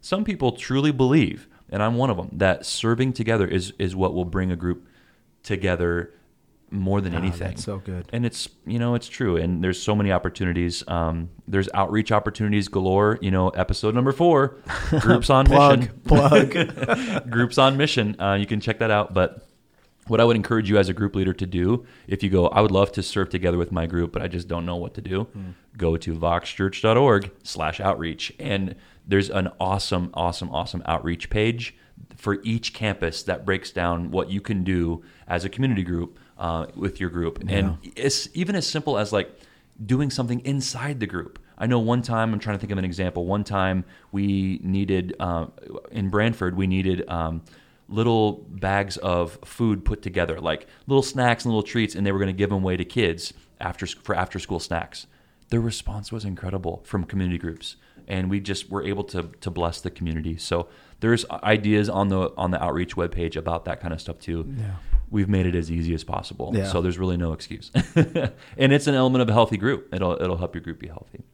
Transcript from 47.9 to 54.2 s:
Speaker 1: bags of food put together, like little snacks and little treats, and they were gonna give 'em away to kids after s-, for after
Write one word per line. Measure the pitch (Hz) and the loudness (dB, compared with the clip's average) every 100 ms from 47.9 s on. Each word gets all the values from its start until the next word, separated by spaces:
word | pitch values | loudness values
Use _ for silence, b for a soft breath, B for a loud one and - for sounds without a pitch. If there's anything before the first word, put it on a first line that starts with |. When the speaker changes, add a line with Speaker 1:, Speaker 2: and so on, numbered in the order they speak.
| 101 117 113 107 104 - | -2 2 4 2 -2 -12
Speaker 1:
bags | 95 95 98 98 92 | -6 -2 -2 -2 -6
of | 95 87 85 - | -2 -2 -2 -6
food | - - 117 101 | -20 -2 -2 0
put | - 107 | -2 -2
together, | 101 92 85 80 | -4 -2 -2 -2
like | 82 78 - b - | -4 -4 -8 b 0
little | 135 | 2
snacks | 135 135 123 117 | 2 0 0 0
and | 123 | 0
little | 110 104 | -2 0
treats, | 120 107 | 0 0
and | - 101 | 0 0
they | |
were | 98 | 0
gonna | 95 | -2
give | 92 98 | 0 0
'em | 98 | 2
away | 95 90 | 0 -2
to | |
kids | 90 131 101 85 - - b _ | -2 0 0 -2 -8 -14 b _
after | - - | -10 -8
s-, | 92 | -10
for | - - | -10 -4
after | 101 | -2